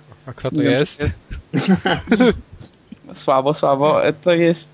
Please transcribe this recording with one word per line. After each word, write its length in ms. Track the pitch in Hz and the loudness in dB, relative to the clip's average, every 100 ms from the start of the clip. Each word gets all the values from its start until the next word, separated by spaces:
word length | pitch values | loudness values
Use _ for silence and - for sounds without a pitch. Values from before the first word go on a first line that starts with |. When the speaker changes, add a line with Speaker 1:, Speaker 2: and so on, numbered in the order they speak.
| - - - | -20 -20 -18
Speaker 1:
A 60 | |
kto 180 | - 131 | -10 -6
to 60 | 151 | -2
Speaker 2:
Nie 60 | |
wiem, 100 | 143 | 0
Speaker 1:
jest? 260 | 127 147 - | 0 -2 -4
Speaker 2:
czy 120 | 147 - - - - | -6 -6 -12 -18 -6
jest. 360 | - - 180 190 170 - 214 247 - - - - - _ - - | -4 0 0 0 -4 0 2 2 2 -8 -20 -20 -20 _ -20 -20
<laughs> 100 | - | -8
Słabo, 300 | - 135 135 | 0 2 0
słabo. 520 | 151 147 139 147 147 - | 0 0 2 2 2 0
E, 60 | |
to 200 | 156 180 | 0 0
jest 380 | 170 170 165 - | 2 2 0 -8